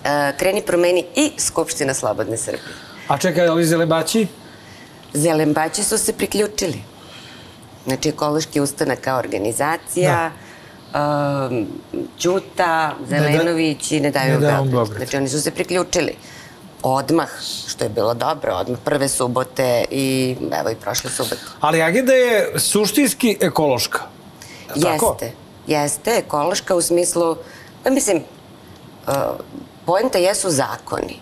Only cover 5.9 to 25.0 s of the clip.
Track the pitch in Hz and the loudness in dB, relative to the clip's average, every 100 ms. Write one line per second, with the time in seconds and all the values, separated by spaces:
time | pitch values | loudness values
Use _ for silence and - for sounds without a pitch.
5.9 | 220 - 214 202 196 208 - 190 113 104 | 0 0 -2 -2 0 0 0 -4 -4 -10
6.9 | - - - - - - - - - - | -20 -20 -20 -20 -20 -20 -20 -20 -12 -6
7.9 | 131 156 151 151 151 156 147 143 - 147 | -2 -2 0 0 0 0 0 0 0 -2
8.9 | 120 - 131 110 107 104 113 143 170 - | 0 0 -2 -2 -2 -2 0 -2 -2 -4
9.9 | - 180 170 165 - - - - - - | 0 2 2 -2 -6 -20 -20 -20 -20 -8
10.9 | 143 147 147 143 143 135 123 104 - - | -2 0 0 0 -2 -2 -2 -4 -8 -10
11.9 | - - - 170 190 - - 180 160 156 | -8 -8 -4 0 0 -2 0 2 2 0
12.9 | 143 127 147 147 151 165 165 160 143 - | -4 -2 2 4 4 2 2 0 -2 -2
13.9 | 151 143 139 131 - 147 135 135 123 110 | 0 2 2 2 4 4 2 2 2 0
14.9 | 104 123 139 135 147 147 - 139 180 175 | -2 -4 -2 0 -2 -4 -4 -2 -2 0
15.9 | 185 147 - - - - - - - 131 | 0 0 -4 -14 -20 -20 -20 -20 -4 0
16.9 | 131 135 165 139 - - - - - 117 | 0 2 0 0 -6 -10 -10 -10 -4 -4
17.9 | 104 107 120 127 151 117 92 107 123 - | 0 0 0 -2 -2 -2 -2 -2 -4 0
18.9 | 143 135 - 127 123 131 - 127 120 - | 0 0 0 0 0 -2 0 2 2 0
19.9 | 135 135 131 127 127 76 73 73 113 - | 0 0 2 0 -2 -4 -2 -2 -4 -4
20.9 | - 131 - 120 - - - 147 160 160 | -6 -6 -6 -4 -4 -8 -2 2 2 4
21.9 | 202 254 262 247 214 - 156 - 202 208 | 2 4 4 6 4 2 -2 0 2 2
22.9 | - 269 - 240 202 185 - 151 120 - | 2 2 2 0 2 2 2 2 2 0
23.9 | - - - - - - - - 139 170 | -4 -8 -18 -20 -20 -20 -18 -8 0 2
24.9 | 156 | 4